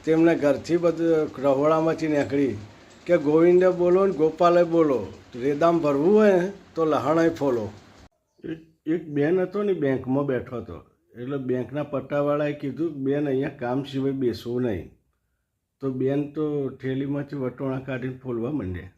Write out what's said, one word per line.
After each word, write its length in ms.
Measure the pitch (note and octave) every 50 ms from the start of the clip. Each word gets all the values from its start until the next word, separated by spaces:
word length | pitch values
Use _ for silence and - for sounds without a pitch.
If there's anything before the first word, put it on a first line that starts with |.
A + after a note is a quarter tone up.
| -
તેમને 300 | D3+ D#3+ D#3+ E3 E3+ D#3+
ઘરથી 420 | C3+ C3+ C#3+ C3+ - - - E3
બધું 520 | F3 E3 E3+ D#3+ D#3+ E3 E3 E3 D#3 D3+ C#3 - C3 B2+
રહોડામાંથી 640 | C#3+ C3+ C3+ C#3+ D#3 D#3+ D#3+ D#3+ E3 D#3+ D#3+ D#3+
નીકળી 500 | D#3 D3+ C#3+ C3+ G#2+ C3+ C#3+ C#3+ B2 G#2 G#2+ G#2 - - - - - - - -
કે, 120 | - F3
"ગોવિંદ 480 | F3 D3 D3 D3+ D#3+ E3 F3 F3 F3+ F#3
બોલો 400 | F#3 F3+ E3+ F3 F3 F3+ F#3+ G3
ને 80 | G3 F3+
ગોપાલ 500 | C#3+ D#3 D#3+ D#3 - F3 F3 F3 F3 F3
બોલો, 440 | E3 E3 E3 D#3+ D3 C3 A2+ G2 F2+ F#2+ - - - -
રેદામ 440 | A#2+ A#2+ C#3+ D3 C#3+ E3+ E3+ E3+ E3
ભરવું 360 | C#3+ D3 C#3 C#3 D3+ F3+ G#3
હોય 240 | G#3+ G#3+ G#3 F#3+ E3+
ને 120 | F3 G3 G3 - - - -
તો 100 | E3 D#3+
લહણાઈ 440 | D#3 D3 A#2+ A#2 C#3 D#3+ E3 E3 E3
ફોલો." 400 | - - C#3+ C#3 A#2+ A#2 G#2 G2+ - - - - - - - _ _ _ _ _ _ _ -
એક, 160 | - D#3+ D#3+ - _ _ _ _
એક 240 | D3+ D#3+ F3+ E3 D#3
બેન 300 | C#3+ C#3+ C#3+ D#3 F3+ F#3
હતો 240 | F#3 F3+ F#3 G3+ G#3
ને 100 | G3+ F#3
બેંકમાં 520 | E3 C#3+ C3+ C3 A#2+ G2+ B2 C3 C#3 C#3+
બેઠો 320 | C#3 C3 A#2+ - - B2+
હતો, 160 | A#2 G2+ - E2+ D2+ - _ _ _ _ _ _ A2
એટલે 160 | B2 C3 C#3+
બેંકના 460 | C#3 C3 B2 B2+ B2+ A#2+ - C3 D3 D3
પટ્ટાવાળાએ 680 | D3 - C3 B2+ C3+ D3 C#3+ C#3+ D3 D3 D3 D3+ D3 C#3+
કીધું, 380 | C#3+ D3 C#3 B2+ C#3 E3 E3+
"બેન, 360 | D3+ C#3 C3+ C3+ C#3 D3 D3+
અહીંયા 220 | C#3+ C3 C3 C#3 -
કામ 340 | - - A#2+ A#2+ B2+ C#3 C#3
સિવાય 280 | - C3 C3+ C3+ C#3
બેસવું 500 | C3+ C3+ B2+ A#2+ A2 F#2+ - A#2 A#2+ B2
નહીં." 280 | B2+ A#2+ G2+ E2+ D2+ - _ _ _ _ _ _ _ _ _ _ _ _ _ _ _ _ _ _
તો 100 | - C3+
બેન 420 | C3 B2+ C3 C3+ C#3 C#3+ D3 C#3+ -
તો 360 | D#3 D3+ D3+ D3 D3 C#3 B2+
થેલીમાંથી 680 | - - - C3 C3 C3+ C#3+ C3+ C#3+ C#3+ C#3 - D3
વટોણા 440 | C#3+ B2+ B2+ B2+ - C#3 C3+ C3 C3+
કાઢીને 380 | C3 C#3 C3 B2 A#2+ C3 B2+ C3 -
ફોલવા 280 | C3 A#2+ A2+ A2+ B2
માંડ્યા. 400 | D#3 C#3 G#2 F#2 F2+ E2 - - _